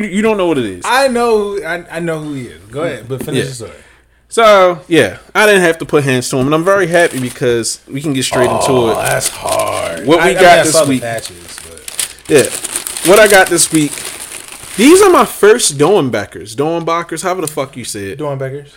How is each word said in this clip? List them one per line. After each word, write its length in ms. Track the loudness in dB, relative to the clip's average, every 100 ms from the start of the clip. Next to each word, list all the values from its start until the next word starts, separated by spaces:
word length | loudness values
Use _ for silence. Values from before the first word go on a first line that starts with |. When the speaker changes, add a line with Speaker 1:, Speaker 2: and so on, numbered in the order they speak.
Speaker 1:
you 180 | -2 0
don't 140 | 0 2
know 100 | 0
what 120 | 0
it 60 |
is. 180 | -2 -4 -2
Speaker 2:
I 220 | 0 2
know. 500 | 0 2 0 0 -6
I, 340 | -6 -8 -8 -8
I 40 |
know 200 | -6 -6
who 140 | -6
he 120 | -10 -12
is. 140 | -16
Go 180 | -14 -8
ahead, 260 | -6 -8 -10
but 160 | -10
finish 140 | -4 -4
Speaker 1:
Yeah. 40 | -4
Speaker 2:
the 60 |
story. 180 | -8 -14 -18 -20 _ _ _ _
Speaker 1:
So, 520 | 2 4 6 4 0 0
yeah, 300 | 2 2 -2 -8
I 100 | 0 4
didn't 160 | 4
have 160 | 2 0
to 60 |
put 200 | 0 0
hands 240 | 2 -2 -2
to 60 | -2
him, 80 | 0
and 80 |
I'm 100 | 0
very 220 | 2 2 2
happy 340 | 2 2 0
because 640 | -8 -4 -2 0 -2 -8 -10
we 140 | -8
can 120 | -4
get 100 | -4
straight 260 | -2 0 0
into 160 | 0 0
Speaker 2:
Oh, 220 | 2 0
Speaker 1:
it. 20 | -2
Speaker 2:
that's 320 | -2 -2 -4
hard. 800 | -6 -4 -2 -2 -4 -6 -6 0
Speaker 1:
What 120 | 2
we 60 |
Speaker 2:
I, 40 | 2
I 40 |
Speaker 1:
got 60 | 4
Speaker 2:
mean, 80 | 6
I 140 | 6
Speaker 1:
this 100 | 4
Speaker 2:
saw 120 | 2
the 40 | 2
Speaker 1:
week. 120 | 0
Speaker 2:
patches, 560 | -2 -8 -10 -16 -20 -18 -18
but 560 | -20 -14 -8 -8 -8 -4
Speaker 1:
Yeah. 840 | -4 -4 -10 -10 -10 -10 -4 2
What 80 | 6
I 100 | 6
got 200 | 6 4
this 220 | 2 0
week. 200 | 0 0 -4 -14 -14 -16 -18 -20 -20 -10 2
These 260 | 6 8
are 80 | 8
my 160 | 6 2
first 500 | 2 4 4 2 0
Doenbeckers. 800 | 2 2 0 -4 -6 -12 -12 -4
Doenbeckers, 680 | -2 -2 -2 -4 -4 -6
however 200 | -4 -4
the 60 | -4
fuck 280 | -6 -8 -10
you 80 |
say 260 | -12 -10 -10
it. 60 | -8
Speaker 2:
Doenbeckers. 540 | -8 -6 -8 -10 -16